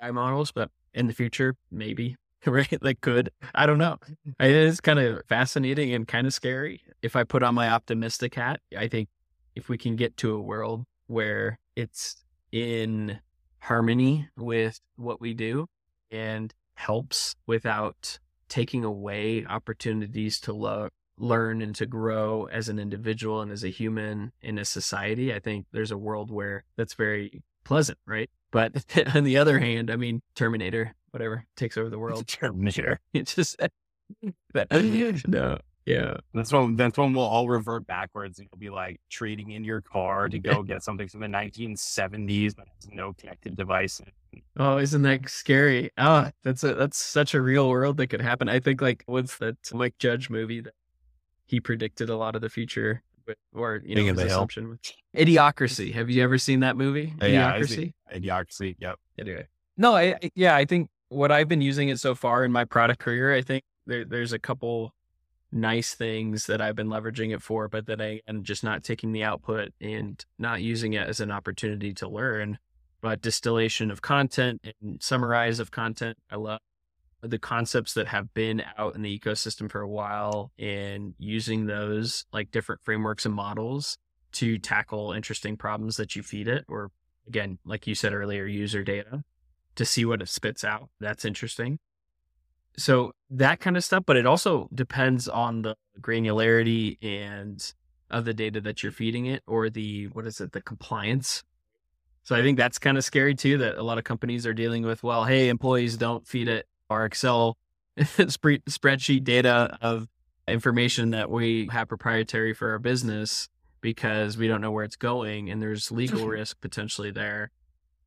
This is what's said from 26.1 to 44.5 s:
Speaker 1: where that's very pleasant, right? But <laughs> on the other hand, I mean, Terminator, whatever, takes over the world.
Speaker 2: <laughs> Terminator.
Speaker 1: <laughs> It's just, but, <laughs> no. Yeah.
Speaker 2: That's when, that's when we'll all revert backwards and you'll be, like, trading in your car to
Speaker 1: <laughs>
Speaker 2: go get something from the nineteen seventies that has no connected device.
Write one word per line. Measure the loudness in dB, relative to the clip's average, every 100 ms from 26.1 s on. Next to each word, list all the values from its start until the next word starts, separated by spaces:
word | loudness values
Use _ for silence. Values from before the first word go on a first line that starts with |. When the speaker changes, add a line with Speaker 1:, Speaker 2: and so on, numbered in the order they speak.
| -6 -6
Speaker 1:
where | -6 -6 -8 -10 -6
that's | -6
very | -2 -2 -2 -6 -12 -20 _
pleasant, | 0 2 2 -2 -6
right? | -6 -6 _ _
But | 0 0 -2 0 2
<laughs> | 4
on | 4
the | 6 6
other | 6 6
hand, | 4 0 -2
I | -2
mean, | -2 -4 -6
Terminator, | -2 0 0 0 -2 -2 -8 _
whatever, | -8 -6 -6 -10
takes | -6 -4 -2
over | -4
the | -4
world. | -6 -6 -6
Speaker 2:
<laughs> |
Terminator. | -4 -4 0 0 0 0 -2 -2
Speaker 1:
<laughs> |
It's | -4 -2 0
just, | -2 -2 -4 -4 _ _ _ -12 -10 -12 _
but, | -2 4
<laughs> | 4 4 2 2 0 0
no. | 2 0 -2 -8 _ -2
Yeah. | 0 0 -6 -6
Speaker 2:
That's | -6 2
when, | 4 4 4
that's | 2 4
when | 2
we'll | 4
all | 2 2 4
revert | 0 0 -6 -6
backwards | -8 -6 -8 -12 -14
and | -20
you'll | -16
be, | -12
like, | -8 -10 -12 _
trading | -8 -6 -6 -10
in | -10
your | -6 -6
car | -4 -2 0 0 0
to | -2
Speaker 1:
<laughs> | 2
Speaker 2:
go | 0
get | 0 -6
something | -6 -8 -8
from | -10
the | -6
nineteen | -4 -6 -8 -10 -8
seventies | -6 -4 -4 -4 -2 2 0
that | -2 -16 _
has | -18
no | -10 -10
connected | -10 -16 -16 -12 -8
device. | -2 0 -2 -6 -16 _ _ -20 _